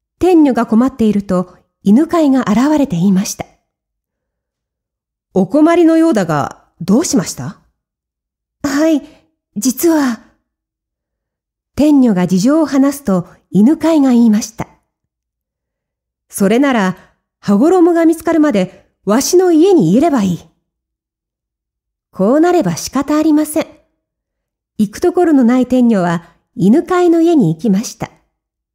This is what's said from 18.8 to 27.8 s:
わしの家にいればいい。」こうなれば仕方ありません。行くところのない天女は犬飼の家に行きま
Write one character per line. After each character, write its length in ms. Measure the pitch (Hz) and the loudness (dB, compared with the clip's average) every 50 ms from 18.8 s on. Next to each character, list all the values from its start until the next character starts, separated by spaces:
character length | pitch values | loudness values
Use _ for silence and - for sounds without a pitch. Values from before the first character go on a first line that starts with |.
| _ _ _ _ _ | _ _ _ _ _
わ 160 | 190 208 262 | -2 -2 -2
し 160 | 269 - - 359 | 0 0 0 2
の 140 | 370 359 | 2 2
家 240 | 339 302 330 403 381 | 2 2 4 4 4
に 180 | 320 185 156 185 | 2 2 2 2
い 80 | 254 | 2
れ 80 | 311 339 | 2 0
ば 140 | 277 240 196 | 0 0 -2
い 100 | 185 170 | -2 -4
い。」 60 | - - _ _ _ _ _ _ _ _ _ _ _ _ _ _ _ _ _ _ _ _ _ _ _ _ _ _ _ _ _ _ _ _ _ | -6 -10 _ _ _ _ _ _ _ _ _ _ _ _ _ _ _ _ _ _ _ _ _ _ _ _ _ _ _ _ _ _ _ _ _
こ 240 | - - 185 208 262 | -6 -4 -2 0 2
う 60 | 311 | 2
な 120 | 330 349 | 2 2
れ 120 | 359 349 285 | 2 0 0
ば 120 | 180 165 - | -2 -4 -6
仕 120 | - - | -8 -8
方 260 | - 262 285 277 302 | -6 -6 -4 -2 -2
あ 60 | 302 | -2
り 100 | 311 320 | 0 0
ま 140 | 294 302 311 | 0 0 -2
せ 160 | 302 - 330 | -2 -4 -6
ん。 60 | - - - _ _ _ _ _ _ _ _ _ _ _ _ _ _ _ _ _ _ _ _ - | -6 -6 -10 _ _ _ _ _ _ _ _ _ _ _ _ _ _ _ _ _ _ _ _ -6
行 140 | 214 202 - | -6 -6 -4
く 80 | - | -4
と 120 | - 349 349 | -4 -2 -2
こ 120 | 359 359 | 0 0
ろ 80 | 339 311 | 2 2
の 100 | 269 247 | 2 2
な 160 | 220 254 254 | 2 2 0
い 80 | 247 247 | 0 0
天 200 | 254 254 240 233 | 0 0 2 2
女 140 | 226 190 | 0 0
は 320 | 170 175 170 170 - - _ _ _ _ _ | -2 -2 -4 -6 -8 -12 _ _ _ _ _
犬 260 | - 165 196 233 339 | -2 0 2 2 2
飼 300 | 330 - 370 359 359 349 | 0 0 -2 0 0 2
の 100 | 330 330 | 2 2
家 140 | 330 339 349 | 2 2 2
に 180 | 302 202 160 160 | 2 0 0 -2
行 80 | 160 | -2
き 80 | - 226 | -2 -2
ま 140 | 190 190 | -2 -2